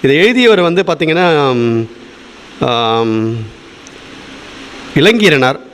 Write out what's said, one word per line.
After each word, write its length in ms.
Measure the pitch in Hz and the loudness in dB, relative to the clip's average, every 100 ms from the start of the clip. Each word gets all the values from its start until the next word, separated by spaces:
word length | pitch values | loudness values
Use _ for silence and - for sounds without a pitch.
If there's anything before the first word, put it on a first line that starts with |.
இதை 140 | 139 143 | 2 2
எழுதியவர் 460 | 202 247 240 208 | 2 4 4 4
வந்து 220 | 175 175 | 2 0
பார்த்திங்கன்னா, 680 | 180 156 160 160 180 156 139 | -2 -2 -2 0 2 2 2
ம், 360 | 123 120 117 113 - - - - - - - | 2 0 0 -4 -12 -20 -20 -20 -20 -20 -6
ஆம், 760 | 131 117 117 113 113 110 110 113 107 - - - - - - - - - - - - - - - | -4 -2 0 0 0 -2 -4 -6 -10 -16 -20 -20 -20 -20 -20 -20 -20 -20 -20 -20 -18 -18 -6 0
இளங்கீரனார். 640 | 170 226 208 147 127 139 - | 2 4 2 4 2 -2 -12